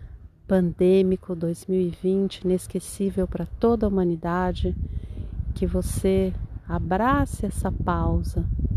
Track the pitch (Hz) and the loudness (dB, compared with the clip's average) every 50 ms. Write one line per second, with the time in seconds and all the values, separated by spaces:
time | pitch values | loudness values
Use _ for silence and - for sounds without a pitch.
0 | - - - - - - - - - - 190 185 180 170 - - 180 180 190 190 | -18 -16 -16 -18 -20 -20 -20 -10 -2 2 2 4 2 2 2 4 4 6 6 6
1 | 190 185 185 185 - - 180 165 170 165 170 - - - 185 185 185 175 165 - | 6 4 2 0 -2 -6 -6 -4 -2 -4 -4 -4 -4 -2 0 0 0 0 -2 -2
2 | - 185 190 196 196 190 - - - 180 185 180 - - - 185 - - - - | 0 2 2 2 2 0 -2 -2 0 0 0 0 0 -4 -6 -6 -6 -6 -6 -2
3 | 196 196 180 190 185 - - - 170 - - - - 233 240 220 220 202 196 190 | -2 -2 0 0 -2 -2 -2 -6 -6 -6 -4 0 2 2 4 4 2 2 2 2
4 | 180 175 170 165 - 170 170 185 185 180 180 - - 185 180 - - - - - | 2 2 0 0 -2 -2 0 0 0 0 0 0 -2 -2 -2 -2 -4 -6 -6 -8
5 | - - - - - - - - - - - - 190 175 185 185 180 - - - | -8 -8 -10 -10 -10 -8 -6 -6 -6 -4 -2 -2 0 0 0 0 -2 -2 -2 0
6 | - 190 190 190 190 185 185 - - - - - - - 170 170 - - 185 196 | 2 2 4 4 2 0 -2 -4 -8 -8 -10 -12 -8 -4 -4 -2 -2 0 0 2
7 | 226 262 277 285 269 - - - 214 196 - - - 190 - - - 180 175 165 | 2 2 4 2 2 0 -2 -4 -4 -4 -2 -2 -2 -2 -2 -2 0 0 0 2
8 | 165 165 170 175 - - - 175 170 - - - - - - | 2 2 2 2 0 0 -2 -2 -2 -2 -2 0 0 2 2